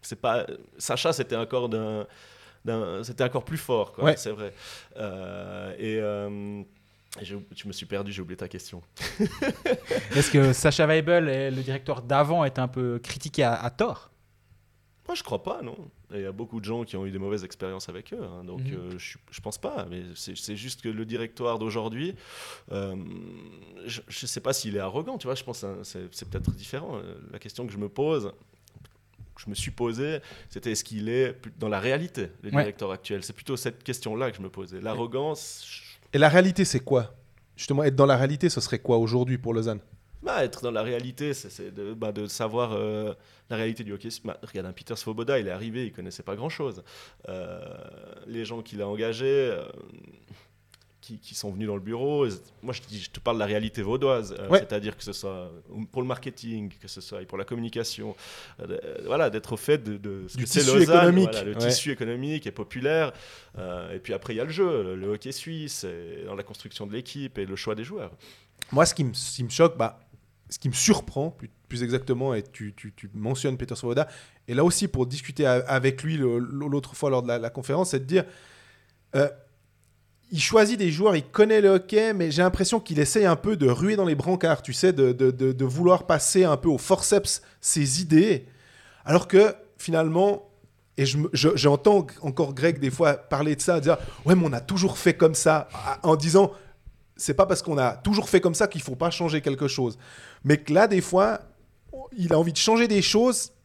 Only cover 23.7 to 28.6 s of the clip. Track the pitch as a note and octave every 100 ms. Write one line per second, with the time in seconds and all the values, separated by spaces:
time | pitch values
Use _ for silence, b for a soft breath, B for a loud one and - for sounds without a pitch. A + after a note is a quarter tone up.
23.7 | F#2+ A2 A2+ - - C3 - A#2 - G#2+
24.7 | G2+ F#2+ A2+ E3+ C4 C3 C3 - A#2 G2
25.7 | F#2+ G2+ F#2 F2+ - F2+ F#2+ - - G2
26.7 | C3+ E3 A#2+ F2+ F2+ - G#2 G#2+ - B2
27.7 | G2+ G#2 A#2 D3 D#3 G2+ - _ _